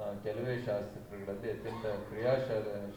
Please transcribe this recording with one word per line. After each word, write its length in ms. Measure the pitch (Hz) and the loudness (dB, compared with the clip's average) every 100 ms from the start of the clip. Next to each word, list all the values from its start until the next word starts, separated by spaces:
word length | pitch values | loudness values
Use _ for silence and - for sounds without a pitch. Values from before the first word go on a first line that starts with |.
ಆ, 180 | 104 101 | -4 -2
ಕೆಲವೇ 400 | 107 110 123 120 | -2 0 0 2
ಶಾಸಕರುಗಳಲ್ಲಿ 880 | 110 101 104 - - 101 98 98 110 | 2 0 0 -6 -10 -6 -4 -2 -2
ಅತ್ಯಂತ 360 | 104 117 110 110 | -2 -2 -2 0
ಕ್ರಿಯಾಶೀಲ 1040 | 101 - 107 120 131 131 110 104 101 101 | -2 -2 2 4 6 4 2 0 -2 -4